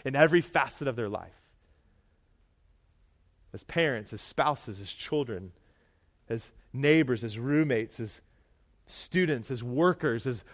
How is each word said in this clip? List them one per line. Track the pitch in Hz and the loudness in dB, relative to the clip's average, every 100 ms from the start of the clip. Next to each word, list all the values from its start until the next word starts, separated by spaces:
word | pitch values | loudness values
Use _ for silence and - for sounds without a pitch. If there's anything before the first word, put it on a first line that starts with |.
in | 135 | -2
every | 139 160 175 | 4 6 6
facet | - 160 131 - 139 | 2 0 0 -2 -4
of | 117 | -2
their | 104 | -4
life. | 101 87 _ _ _ _ _ _ _ _ _ _ _ _ _ _ _ _ _ _ _ _ _ _ | -6 -10 _ _ _ _ _ _ _ _ _ _ _ _ _ _ _ _ _ _ _ _ _ _
As | 107 | -16
parents, | - 170 160 117 104 | -6 0 0 0 -6
as | 107 | -12
spouses, | - - 143 139 - 98 | -10 0 0 0 -6 -12
as | 101 | -12
children, | - - 151 120 95 92 - _ _ _ _ _ _ - | -12 -4 -2 -2 -6 -12 -20 _ _ _ _ _ _ -8
as | 113 - - _ | -8 -8 -20 _
neighbors, | 131 143 160 131 117 | 0 4 6 6 0
as | 113 104 | -2 -6
roommates, | 127 151 151 117 113 - | 0 2 2 0 -2 -6
as | 110 - _ _ _ _ _ _ - | -10 -10 _ _ _ _ _ _ -16
students, | - - 185 175 131 110 | -14 -2 0 2 0 -4
as | 123 | -8
workers, | 120 127 175 - 151 117 131 | -4 4 4 4 0 -2 -4
as | 117 - | -6 -10